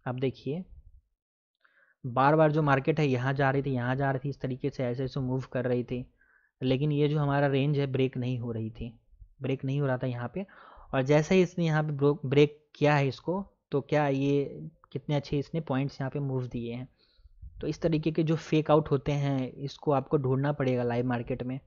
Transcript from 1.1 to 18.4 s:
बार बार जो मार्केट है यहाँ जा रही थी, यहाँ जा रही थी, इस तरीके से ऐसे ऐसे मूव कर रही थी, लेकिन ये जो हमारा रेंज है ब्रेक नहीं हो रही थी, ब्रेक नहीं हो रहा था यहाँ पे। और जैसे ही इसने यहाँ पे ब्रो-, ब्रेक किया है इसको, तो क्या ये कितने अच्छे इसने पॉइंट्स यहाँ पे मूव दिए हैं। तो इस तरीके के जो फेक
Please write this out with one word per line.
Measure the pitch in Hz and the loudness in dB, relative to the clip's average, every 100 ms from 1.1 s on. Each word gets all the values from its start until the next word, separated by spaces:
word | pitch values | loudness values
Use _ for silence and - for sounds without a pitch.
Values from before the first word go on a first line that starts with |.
| _ _ _ _ _ _ _ _ _ | _ _ _ _ _ _ _ _ _
बार | 127 120 135 156 | -4 2 4 6
बार | 156 | 4
जो | 151 | 4
मार्केट | 151 139 135 160 | 4 2 2 2
है | 147 | 2
यहाँ | 127 131 | 2 0
जा | 139 135 | 0 2
रही | 139 | 0
थी, | 139 | 0
यहाँ | 127 123 131 | -2 -2 0
जा | 139 | 0
रही | 135 | -2
थी, | 143 | -4
इस | 135 | -6
तरीके | 131 127 143 | -6 -4 -6
से | - 123 | -4 -4
ऐसे | 120 | -2
ऐसे | 131 - | -4 -4
मूव | 127 131 127 | -2 -4 -4
कर | 127 123 | -4 0
रही | 123 | -2
थी, | 120 123 127 _ _ _ _ _ | -2 -6 -8 _ _ _ _ _
लेकिन | 127 131 151 | -2 0 2
ये | 147 147 | 2 2
जो | 151 | 2
हमारा | 143 139 143 | 0 2 2
रेंज | 135 139 143 | 2 2 0
है | 143 | 0
ब्रेक | 127 127 127 | 0 0 0
नहीं | 123 127 | -4 -4
हो | 120 | -4
रही | 113 110 | -6 -8
थी, | - 117 110 _ - - _ | -8 -12 -14 _ -20 -20 _
ब्रेक | 131 135 135 | -4 -4 -2
नहीं | 143 | -2
हो | 139 | 0
रहा | 127 | 0
था | 131 | -2
यहाँ | 120 120 | -4 -8
पे। | 185 196 - - - - | -8 -10 -14 -20 -20 -4
और | 135 | -2
जैसे | 131 147 151 190 | 4 4 6 4
ही | |
इसने | 175 - 165 | 4 2 2
यहाँ | 156 | 2
पे | 156 | 0
ब्रो-, | 143 143 147 135 | 2 2 2 2
ब्रेक | 135 147 - _ - | 4 4 2 _ 0
किया | 147 147 | 4 4
है | 139 | 2
इसको, | - - 185 196 _ _ | -2 -4 -4 -6 _ _
तो | 143 | -4
क्या | - 151 143 | 0 0 2
ये | 135 139 143 139 147 156 _ _ | 2 2 2 0 -8 -14 _ _
कितने | 135 - 147 | -10 -2 -2
अच्छे | - 147 | 0 -4
इसने | - 165 | -2 -6
पॉइंट्स | 160 131 139 - | -2 -2 -2 -4
यहाँ | 135 | -6
पे | 147 | -4
मूव | 139 131 123 | -4 -4 -4
दिए | 123 117 | -6 -8
हैं। | 120 127 _ _ _ - - - - | -8 -12 _ _ _ -20 -20 -20 -10
तो | 147 | -8
इस | 151 | -2
तरीके | 165 156 160 | 0 0 0
के | 156 | 0
जो | 160 | 0
फेक | 160 | 0